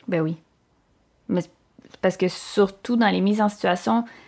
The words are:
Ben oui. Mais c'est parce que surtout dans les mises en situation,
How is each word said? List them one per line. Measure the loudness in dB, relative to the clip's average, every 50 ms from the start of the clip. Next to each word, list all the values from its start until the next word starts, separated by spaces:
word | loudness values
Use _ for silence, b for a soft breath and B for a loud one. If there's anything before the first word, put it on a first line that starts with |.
| _ -4
Ben | -2 0
oui. | 0 0 -2 -6 _ _ _ _ _ _ _ _ _ _ _ _ _ _ _ _ _ -4
Mais | -2 -2
c'est | -2 -4 _ _ _ _ _ -20 -20 -20 -8 -2
parce | -2 -2 0 0
que | -2 -2
surtout | -2 -4 -10 -4 0 2 2 2 0 -4 -6 -2 0
dans | 2 2 2
les | 2 2
mises | 2 2 2 2
en | 0 0
situation, | 0 0 0 0 0 0 0 0 0 0 0 -2 B B B